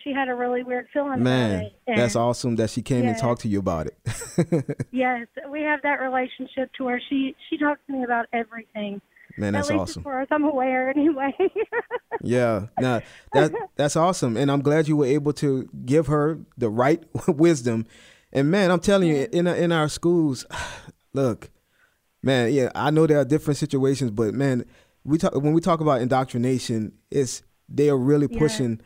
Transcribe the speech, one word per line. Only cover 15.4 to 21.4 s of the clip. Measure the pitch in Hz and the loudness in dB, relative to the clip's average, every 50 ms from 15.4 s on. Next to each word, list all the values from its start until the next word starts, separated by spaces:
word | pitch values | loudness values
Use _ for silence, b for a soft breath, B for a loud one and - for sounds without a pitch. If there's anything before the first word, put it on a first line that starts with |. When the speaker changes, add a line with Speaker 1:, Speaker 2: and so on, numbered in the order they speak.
| - 143 135 131 - - - 139 131 | 0 0 0 -2 -4 -8 -12 -12 -4
Speaker 2:
give | 123 135 160 160 131 | 2 2 2 4 2
her | 151 151 147 156 165 - - - _ - | 0 0 0 0 -2 -6 -10 -18 _ -4
the | 120 110 | -2 -2
right | 104 117 123 139 160 170 - - _ | 2 2 4 4 4 2 0 -8 _
<laughs> | 117 - | -4 -2
wisdom. | - 165 135 165 170 165 135 120 120 113 113 113 b b b b b b b b b - | 0 2 4 6 4 4 4 0 -2 -2 -2 -4 b b b b b b b b b 0
And | 135 139 147 | 0 2 4
man, | 175 208 196 175 | 4 4 4 4
I'm | 180 170 | 2 2
telling | 170 - 202 196 185 165 | 4 4 4 4 4 4
you, | 151 | 2
Speaker 1:
Yeah. | 139 135 - - | 2 0 0 0
Speaker 2:
in, | 175 175 | 2 2
in | 175 165 - 170 170 170 | 2 2 2 2 2 2
our | 160 151 151 | 2 0 0
schools, | - - - 170 175 175 160 147 131 - - - B B B B B B | -2 -2 0 2 2 4 2 2 0 -4 -8 -12 B B B B B B
<sighs> | B B B _ _ _ _ | B B B _ _ _ _
look, | 131 139 123 104 - | 0 0 0 0 -4